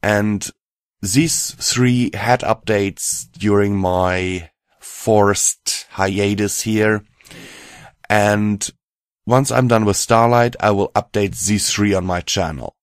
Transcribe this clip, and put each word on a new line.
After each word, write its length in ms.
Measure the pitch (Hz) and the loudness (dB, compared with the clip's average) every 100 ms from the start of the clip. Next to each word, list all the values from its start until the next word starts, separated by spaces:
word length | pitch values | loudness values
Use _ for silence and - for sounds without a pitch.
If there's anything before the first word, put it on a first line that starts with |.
And 440 | 101 104 104 104 - - _ _ _ _ | 2 0 0 -2 -6 -16 _ _ _ _
these 500 | 101 117 160 - - | -2 0 0 -2 -6
three 600 | - - - 127 123 123 | -6 -6 0 2 2 0
had 280 | 113 110 123 | -4 0 0
updates 840 | - 110 - 104 98 - - - - | 0 -4 -2 0 0 -4 -8 -8 -10
during 440 | - 101 101 101 101 | -6 0 2 2 0
my 720 | 95 90 92 92 92 92 85 _ _ _ | 0 2 0 0 -2 -6 -10 _ _ _
forced 1080 | - - - 107 101 101 - - - - - | -20 -8 0 4 4 2 -2 -4 -8 -8 -10
hiatus 720 | - 98 98 101 101 104 - | -4 -2 0 0 0 -2 -4
here. 420 | - 107 107 107 104 _ - - - - - - - _ - | -2 0 0 0 -6 _ -20 -20 -20 -20 -20 -20 -20 _ -2
And 640 | 104 104 104 104 101 - - _ _ _ _ - | 2 4 2 0 -2 -6 -12 _ _ _ _ 0
once 240 | 123 139 | 0 2
I'm 160 | 120 127 | 0 2
done 180 | 113 | 2
with 120 | 104 98 | 2 0
Starlight, 580 | - 113 117 120 120 - | 2 4 4 4 2 0
I 100 | 107 | 0
will 200 | 101 101 | 2 0
update 540 | - - 107 101 - - | -2 -2 -2 -2 -2 -2
these 220 | 104 - | 0 0
three 240 | - 104 | 0 0
on 140 | 95 90 | 0 -2
my 140 | 87 | -4
channel. 560 | - - 82 73 58 _ | -4 -4 -4 -6 -12 _